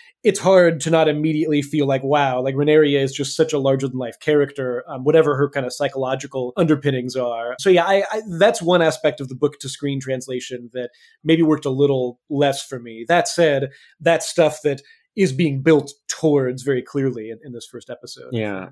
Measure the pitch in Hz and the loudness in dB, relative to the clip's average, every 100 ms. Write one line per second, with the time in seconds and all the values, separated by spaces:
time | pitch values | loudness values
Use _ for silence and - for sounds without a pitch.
0 | - _ 220 190 185 190 170 156 160 160 | -20 _ 0 2 4 6 6 2 0 2
1 | 156 151 156 151 165 147 143 151 139 135 | 2 2 0 0 0 -2 0 -2 0 0
2 | 135 147 139 127 135 135 147 156 147 139 | 0 2 2 0 -2 0 4 4 4 2
3 | 135 135 139 - 160 147 135 135 135 127 | -2 -4 -6 0 0 2 0 0 -2 -6
4 | 120 - - 151 139 143 127 123 165 135 | -8 -6 0 2 2 -2 -6 -6 -8 -4
5 | 135 160 147 135 143 143 127 - 139 135 | 2 4 4 2 0 -2 -6 -4 -4 -4
6 | 131 135 - 131 123 196 165 143 139 131 | -4 -6 -6 -8 -6 -2 0 2 0 -2
7 | 123 131 120 117 120 127 196 175 175 196 | -4 -4 -4 -4 -8 -2 2 4 4 0
8 | 196 220 220 170 208 208 170 175 160 151 | 0 -6 -8 2 2 4 2 2 2 2
9 | 151 - 131 131 143 - 131 - 143 135 | -2 -2 -10 -4 -4 -4 -12 -8 -6 -6
10 | 131 131 135 127 - 123 120 127 120 - | -6 -8 -6 -10 -8 -12 -12 -12 -12 -14
11 | _ _ 156 165 156 147 139 131 143 131 | _ _ 2 4 4 2 -2 0 2 2
12 | 123 120 _ 139 143 135 - 127 117 113 | -4 -8 _ 0 0 0 -8 -14 -14 -12
13 | 117 175 - - 160 139 135 - _ _ | 0 0 0 2 2 2 -4 -10 _ _
14 | 160 160 - - 151 - 147 139 - _ | 0 0 0 2 2 2 -2 -4 -8 _
15 | _ - 180 131 160 135 147 151 135 - | _ 0 0 2 0 2 4 4 2 -10
16 | - - 156 143 127 127 123 127 127 143 | -14 -2 2 2 0 -4 -2 -2 -2 -2
17 | 135 113 110 110 143 120 - 117 - 120 | -2 -4 -10 -14 -16 -16 -16 -18 -16 -16
18 | 120 131 127 120 107 95 92 | -16 -20 -8 -6 -6 -8 -2